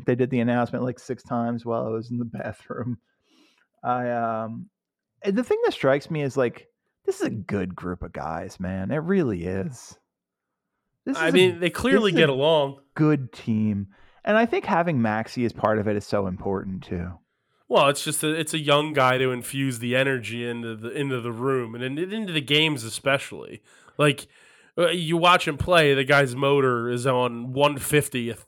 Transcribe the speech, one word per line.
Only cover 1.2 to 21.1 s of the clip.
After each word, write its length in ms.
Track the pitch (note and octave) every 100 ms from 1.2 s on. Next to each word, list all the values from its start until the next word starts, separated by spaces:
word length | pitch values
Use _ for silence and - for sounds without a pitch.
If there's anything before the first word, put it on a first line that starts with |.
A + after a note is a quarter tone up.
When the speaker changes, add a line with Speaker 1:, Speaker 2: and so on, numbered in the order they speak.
Speaker 1:
times 420 | - B2 A#2 A#2 A#2
while 200 | A2+ B2
I 40 |
was 220 | A2+ A#2
in 80 | A#2+
the 60 | A#2
bathroom. 760 | - - - - - A#2 - _ _ _ _ _ _ _ _
I, 260 | B2 B2 A#2+
um, 580 | A#2+ A2+ A2 A2+ A#2 F#3 _ _ _ _ _
and 120 | G#3 G3+
the 80 |
thing 140 | B3 G#4+ A#4
that 80 |
strikes 360 | - C3+ C#3+ -
me 100 | D#3
is, 160 | C#3 C#3
like, 300 | A#2+ - _ _ _ _ -
this 140 | G4
is 80 | E4
a 40 |
good 440 | A2+ - G2+ F#2 -
group 280 | F2 F2+
of 100 | F2+
guys, 460 | D#2+ D2 E2 F#2+ -
man. 320 | F#2 F#2+ G2
It 60 | D3+
really 480 | D#3+ G3 C3+ F2+ F2
is. 520 | F#2+ D3+ B2 - - _ _ _ _ _ _ _ _ _ _ -
This 120 | C4+
Speaker 2:
I 120 | D#3+
Speaker 1:
is 40 |
Speaker 2:
mean, 220 | F3+ F#3 E3+
Speaker 1:
a, 40 |
Speaker 2:
they 100 | F3
clearly 400 | - A#3+ A3 G#3
Speaker 1:
this 80 | D#3+
is 20 |
Speaker 2:
get 80 | D#3
Speaker 1:
a 40 |
Speaker 2:
along. 460 | C3 D3 D#3+ C#3 C3 _
Speaker 1:
good 400 | - D3+ D3 B2+
team. 540 | - - A2 G#2+ G2+ G2 _ - _
And 140 | - G#3+
I 80 | A#3
think 200 | G4 -
having 360 | F3 E3+ C#3
Maxey 420 | A#2 G#2+ A2+ B2+
as 100 | A#2
part 260 | - G#2+ A2
of 80 | G#2
it 100 | G#2
is 80 | -
so 220 | G#2 F#2+
important, 560 | F#2 G2+ F#2+ F#2+ F#2+
too. 300 | - F2 F2 F2 _ _ _ _ -
Speaker 2:
Well, 200 | A3+ C#3+
it's 140 | C#3+
just 200 | D#3 D3
a, 100 | D#3
it's 200 | D#3+ D3+
a 60 | D#3
young 340 | C#3+ C#3+ D3+
guy 240 | C#3 B2+ B2+
to 140 | C3
infuse 480 | B2 A#2+ C#3 C3+ A#2
the 160 | A#2+ B2+
energy 520 | C#3 C3 G#2 A#2+ A#2+
into 280 | A#2+ A#2 A2
the, 140 | A2+
into 300 | C3+ C#3